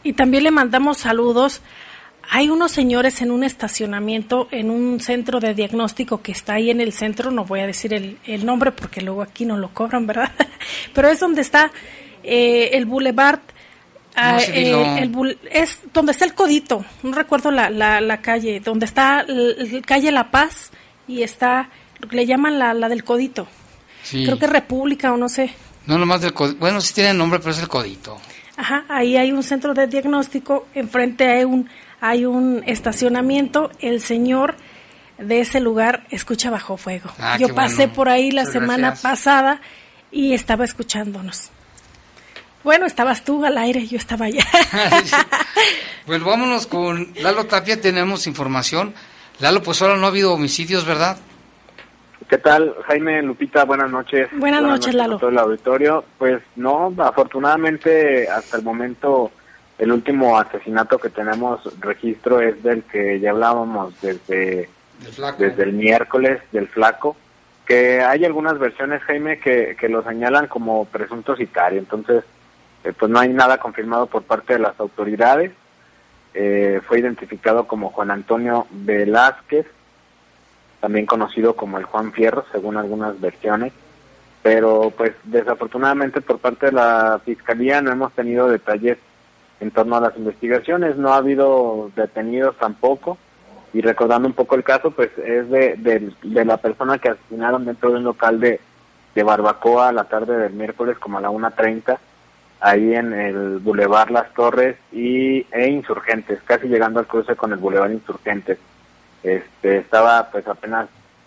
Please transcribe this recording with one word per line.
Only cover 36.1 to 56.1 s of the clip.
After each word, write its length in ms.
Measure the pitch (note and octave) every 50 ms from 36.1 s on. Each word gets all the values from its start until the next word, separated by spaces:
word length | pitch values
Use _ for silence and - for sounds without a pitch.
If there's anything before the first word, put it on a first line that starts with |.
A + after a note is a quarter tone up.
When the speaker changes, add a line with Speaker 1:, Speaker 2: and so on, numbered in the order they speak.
| - F#3+ - - A#3 G#3+ - B3
Speaker 1:
Bajo 260 | A3+ F#3+ - - F#3+
Fuego. 320 | F#3 - F#3+ F#3 F3+ - F#3 - -
Speaker 2:
Ah, 180 | A#2+ A3+ A#3+ A#3
Speaker 1:
Yo 80 | B3+
Speaker 2:
qué 60 | A#3+ B3
Speaker 1:
pasé 240 | C4 C4+ - - C4+ C4+
Speaker 2:
bueno. 60 | C4 -
Speaker 1:
por 160 | C4+ C4 B3+
ahí 220 | B3 B3+ C4 C#4
la 100 | C#4 C4+
Speaker 2:
Muchas 120 | B3+ - -
Speaker 1:
semana 340 | B3 A#3+ A#3+ B3 B3+ B3+ C4
Speaker 2:
gracias. 120 | - -
Speaker 1:
pasada 600 | - B3+ - - - C#4 C#4+ C4+ C4+ C4+ D4 C#4+ - - - - - - _ - _ _
y 220 | - C#4+ C#4 C#4 B3+
estaba 320 | A#3 - - A3+ A3 B3
escuchándonos. 840 | A3+ - - A3+ - - G#3+ G#3+ G#3 G3+ F#3+ F#3 F#3 - - - - - _ _ _ _ - - - - - _ _ _ - - - - - - - _ _ -
Bueno, 220 | C#4+ D#4 E4+ F#4
estabas 380 | E4 - - A#3+ C4 A#3+ - -
tú 220 | - C#4+ D4 D4
al 120 | C#4+ D4
aire, 300 | A#3+ A3+ B3 B3 B3+ A3+
yo 100 | A3 B3
estaba 280 | A3+ - - A#3 A3 A3+
allá. 180 | G#3+ A#3 C#4+ - -
Speaker 2:
<laughs> 540 | - F4 E4 - - G#3 G#3+ F3 - - -
Sí. 100 | C#4+ C#4+ C#4+ D4 - C#4 C#4+ D#4 - - G4 A4+ - E4+ D#4 - - - - -
Pues 160 | D3+ E3 E3 E3
vámonos 440 | F#3 G#3+ A#3 B3+ B3+ B3 A3+ -
con 460 | - - F3 F3 F3 E3+ E3+ F3 E3+ - -
Lalo 240 | D3+ F#3 G3+ A3 G#3+
Tapia, 340 | A3 G#3+ F#3+ F#3+ G#3 A3 A3
tenemos 480 | G#3+ F#3+ F3+ F3+ F3+ F#3+ G3 F#3 -
información. 640 | E3 C#3 D3 C#3 C3 C3+ C3 B2 - D#3 E3 G3 G#3 G#3 - - - - - - - - -
Lalo, 240 | C#3 D3 F#3 G3 -
pues 180 | E3+ E3 -
ahora 140 | F#3+ G3 G3+
no 100 | F#3+ F#3+
ha 40 | G3
habido 240 | F#3 G3 G3 F#3+ F3
homicidios, 520 | D#3 D3 C3+ C#3 - E3 D#3+ F#3+ F3+ D#3+
¿verdad? 320 | D#3+ D#3+ D3+ E3 F#3 F#3+ - - - - - - _ _ _ _ - _ - - - _ _ _ _ - - - -
Speaker 3:
¿Qué 80 | C#3+
tal, 380 | C3 - D3+ D3+ D#3 D#3+ D3+ - - -
Jaime, 340 | - D3 D3 D#3 D#3+ D#3 D#3 D3
Lupita? 400 | C3+ B2 - D3 C3+ - D3+ C#3
Buenas 240 | C3 C#3 C3+ C#3 C3
noches. 380 | B2+ C3 B2+ - - C3+ C3+ - D4+
Speaker 1:
Buenas 280 | C#4+ C4 C#4+ C#4+ D4
noches, 260 | D4 C#4+ C#4 B3+ B3
Speaker 3:
noches 80 | B3+ B3
a 20 |
Speaker 1:
Lalo. 200 | B3 A#3+ A3+ A3
Speaker 3:
todo 120 | G3 B2+ B2
el 80 | B2 B2
auditorio. 680 | A2+ A2 A2 G#2+ - B2+ C3 C3+ D3 D3+ D#3 D#3 - -